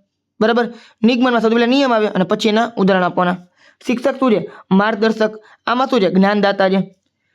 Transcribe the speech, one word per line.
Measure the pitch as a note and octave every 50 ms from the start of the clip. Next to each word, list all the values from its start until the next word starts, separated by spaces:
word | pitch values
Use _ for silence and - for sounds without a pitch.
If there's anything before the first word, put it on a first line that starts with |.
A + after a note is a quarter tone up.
| _ _ _ _ _ _ _ -
બરાબર? | G#3+ A3+ A#3 B3 A#3 A#3 A#3 - - - _ _
નિગમનમાં | A3 A3+ B3+ A#3 B3+ B3+ A#3+ A3+
સૌથી | A3 A3+ A3+
પહેલા | A#3 A#3
નિયમ | A#3 B3+ C#4 C#4 B3+ A#3
આવે | A3 G#3+
અને | G3+ - F3+ F#3
પછી | F3+ G#3 G3+ - A3
એના | G#3 A3 A#3 A3+ -
ઉદાહરણ | - G3 F#3+ G3 F#3
આપવાના. | F3+ F3 - F#3 F3+ F3+ F3+ F3+ - _ _ _ _ _ _ _ -
શિક્ષક | - B3+ B3 - C#4 C4+ C4
શું | C4+ B3+
છે? | G#3 F3 - - - - - -
માર્ગદર્શક. | F#3+ G3 G3+ A3 A#3 G3+ A3 A3 A3 A3 G#3+ G#3+ A3 - - - - _ _
આમાં | - A#3 B3 C4+
શું | C4+ C4 A#3+
છે? | F#3+ E3+
જ્ઞાનદાતા | E3 F#3+ F#3+ G3 G#3 G#3 G3+ G3 G3 G3 F#3+ F#3+
છે. | F#3+ F#3+ F#3 - - _ _ _ _ _ _ _